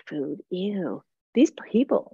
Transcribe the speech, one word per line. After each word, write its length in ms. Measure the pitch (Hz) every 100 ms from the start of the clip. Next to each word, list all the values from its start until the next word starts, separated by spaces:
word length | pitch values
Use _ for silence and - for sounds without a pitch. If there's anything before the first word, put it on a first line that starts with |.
| -
food, 320 | 151 139 147 -
ew." 540 | 180 202 202 151 - - _ _
These 180 | 226 311 - -
people 400 | 220 269 - -